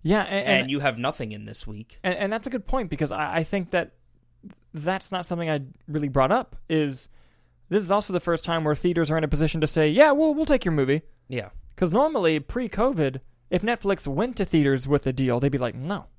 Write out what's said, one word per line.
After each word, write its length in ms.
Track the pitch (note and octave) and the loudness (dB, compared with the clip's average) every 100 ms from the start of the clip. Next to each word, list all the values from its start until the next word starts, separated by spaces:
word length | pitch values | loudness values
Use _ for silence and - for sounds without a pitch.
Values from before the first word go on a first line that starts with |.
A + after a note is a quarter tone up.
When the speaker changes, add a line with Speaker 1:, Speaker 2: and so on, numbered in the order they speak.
Speaker 1:
Yeah, 220 | D#3 G#3 | 2 2
and, 240 | - G3 - | 2 -2 2
Speaker 2:
and 140 | - | 0
Speaker 1:
and 100 | C3 | 0
Speaker 2:
you 80 | C#3 | 0
have 180 | C#3 A#2 | 0 0
nothing 340 | C3 - A2+ | -4 -4 -10
in 140 | G#2+ G#2+ | -10 -12
this 220 | G#2+ - | -12 -12
week." 320 | G#2 A2+ - | -12 -16 -6
Speaker 1:
And, 140 | F#3 F3+ | -4 -2
and 180 | G3+ | -2
that's 140 | A3 B3 | -2 -4
a 20 | |
good 160 | A#3+ - | -8 -4
point, 240 | C4 G3 | -4 -2
because 220 | D3+ D3 | -2 -2
I, 260 | - D3+ D#3+ | -2 -2 -2
I 60 | |
think 260 | D#3+ G3+ F3 | -2 -4 0
that 220 | F3+ - _ _ _ _ _ - - _ | -2 -2 _ _ _ _ _ -20 -20 _
that's 380 | D3+ D#3 F#3 - | -6 -4 -4 -4
not 140 | F#3 F3 | -8 -4
something 220 | E3+ E3 | -4 -2
I 120 | D3+ C3+ - - | -2 -4 -18 -6
really 200 | D3+ D3 | -4 0
brought 240 | C3+ C3 | 2 4
up, 240 | A3+ - - - | 2 0 -14 -2
is 380 | D#3+ D3 C3 - - _ _ _ _ _ | 0 0 -4 -16 -20 _ _ _ _ _
this 140 | G3 | -2
is 80 | F3 | 2
also 220 | G3+ G3+ | 0 0
the 60 | F3+ | -2
first 240 | E3+ E3 | 0 -2
time 200 | - E3 | 0 0
where 100 | D3+ | 0
theaters 380 | D3+ F3+ E3+ D3+ | 2 2 2 2
are 60 | D#3+ | 0
in 60 | |
a 40 | D#3 | 2
position 340 | C#3+ D#3 E3 | 2 2 2
to 60 | D3+ | 0
say, 220 | E3 D3+ | 2 4
"Yeah, 220 | F3+ D4+ | 6 6
we'll, 220 | C#4+ D#4 | 6 2
we'll 120 | D4 D4+ | 2 2
take 180 | C4+ F#3 | 2 2
your 60 | |
movie." 320 | D#3 C3 D3+ - _ - | 0 2 0 -2 _ -10
Speaker 2:
Yeah. 220 | B2 G2 - - - | -10 -8 -14 -18 -4
Speaker 1:
'Cause 160 | F3+ | 0
normally, 460 | G3 D4+ D4 E3+ D#3 | 2 2 2 2 2
pre-covid, 840 | C#3+ B3 B3 - B3 G#3+ C#3 C3+ - _ _ | -2 -6 -4 0 0 2 -2 -2 -14 _ _
if 120 | F3+ | -2
Netflix 460 | G#3+ A#3 G3 F#3+ C#3+ | 0 -2 0 -2 -2
went 300 | C#3 A#3+ A3+ | -2 -2 -2
to 80 | F#3 | 2
theaters 420 | D#3+ C#3 C3+ C3+ | 4 4 2 2
with 180 | C#3+ C3+ | 0 0
a 80 | |
deal, 260 | B2+ C3 A#2+ | -2 0 2
they'd 100 | C#3 | 0
be 80 | C3 | 0
like, 180 | B2 A#2 | -4 -6
"No." 320 | C#3+ G3+ - | -8 -8 -10